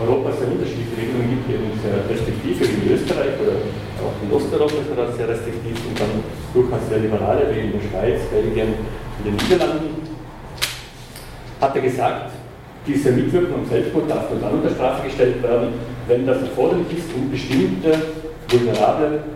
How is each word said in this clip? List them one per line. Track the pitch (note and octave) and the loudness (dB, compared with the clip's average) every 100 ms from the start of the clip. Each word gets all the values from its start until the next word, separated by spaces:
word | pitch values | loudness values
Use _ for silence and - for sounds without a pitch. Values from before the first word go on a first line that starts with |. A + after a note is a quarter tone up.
Europa | A#2 C3 - | 2 2 2
sehr | - - | 0 0
unterschiedliche | - - A2+ A#2 A2+ | 0 -2 -2 -4 -4
Regelungen | A#2 B2+ A#2+ | -2 0 0
gibt, | B2+ B2+ | 0 0
eben | A2 G#2+ A2 | -2 -2 -2
sehr | G#2+ G2+ G2 | -2 0 0
restriktive | - - - - - | -2 -2 -2 -2 0
wie | - - - | 2 2 2
in | - | 2
Österreich | - D#3 C#3+ C#3 | 2 0 0 0
oder | C#3 A#2+ G#2 - - - | 0 0 -2 -6 -8 -6
auch | G#2+ - | -4 -4
in | G#2 | 0
Osteuropa | C#3+ - D#3 D3 D3+ | 0 2 2 2 0
ist | - | -2
man | B2+ | -2
da | A#2 | -2
sehr | A#2+ A2+ | -2 -2
restriktiv | A2+ - - A#2 A2+ | -2 -4 -6 -6 -6
und | - - | -4 -2
dann | G#2+ A2 - - - - | 0 -2 -4 -8 0 4
durchaus | - A#2+ - | 4 2 0
sehr | G#2+ | 2
liberale | G#2+ G2+ F#2+ - - | 2 2 2 4 2
wie | A2 G#2+ | 2 0
in | G2 | -2
der | |
Schweiz, | G2 F#2+ F#2 - - | -2 0 2 2 0
Belgien | G#2 A2+ A2 A2 - | 2 2 2 0 0
und | - - - - G#2 | -4 -6 -8 -6 -2
den | G#2 | 0
Niederlanden, | - F3 D#3 D#3 D#3 D#3+ - - - - - - - - - - - - - - - - | 4 4 4 0 -4 -6 -8 -10 -12 -14 -14 -6 -6 -6 -12 -16 -16 -16 -16 -16 -16 -2
hat | C3+ - | 0 2
er | |
gesagt, | B2+ B2 A#2 - - - - - - - - | 0 2 0 -2 -6 -12 -16 -18 -18 -10 -2
diese | - B2+ | 2 4
Mitwirkung | A#2+ - F3+ - - | 4 4 2 2 0
am | - | 0
Selbstmord | - - D#3 - | 0 2 0 0
darf | - - | 0 -2
nur | - | -2
dann | G3+ - | 0 0
unter | - | 0
Strafe | - B2+ - | 2 0 0
gestellt | - C3 B2 A#2+ | -2 2 4 4
werden, | A#2+ A#2+ A#2 - - - - | 2 2 2 -4 -6 -6 2
wenn | B2 | 2
das | C3 - | 4 0
erforderlich | B2+ - D#3+ F3+ - E3+ | 0 2 2 2 0 -4
ist, | - | -4
um | - - | -4 -2
bestimmte | - - C3+ F#3+ - D#3+ D#3 D#3 - - - - | -2 0 2 2 2 4 4 2 -6 -10 -10 2
vulnerable | B2 A#2 G#2 G#2 D#3 D3+ D3+ - | 4 4 4 4 4 2 0 -4